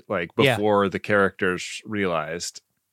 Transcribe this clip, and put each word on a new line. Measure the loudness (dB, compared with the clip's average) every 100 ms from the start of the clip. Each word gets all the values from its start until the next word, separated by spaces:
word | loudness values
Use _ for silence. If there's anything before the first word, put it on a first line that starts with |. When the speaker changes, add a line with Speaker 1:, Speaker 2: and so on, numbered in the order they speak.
| -6
Speaker 1:
like, | -6 -4 2
Speaker 2:
Yeah. | 2 4
Speaker 1:
before | 2 4 2
the | -2
characters | 0 2 2 0 -2 -2 -6 -12
realized | -8 -4 -2 -2 -4 -8 -10 -14 _ _ _